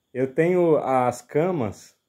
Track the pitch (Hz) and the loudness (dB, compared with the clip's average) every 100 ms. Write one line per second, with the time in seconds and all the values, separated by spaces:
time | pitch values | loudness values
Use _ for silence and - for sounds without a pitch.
0 | _ 123 131 147 170 180 170 147 - 131 | _ -6 -4 0 0 2 2 2 2 0
1 | 123 120 - 147 180 175 107 - - _ | 0 -4 -4 -2 -2 -2 -4 -8 -20 _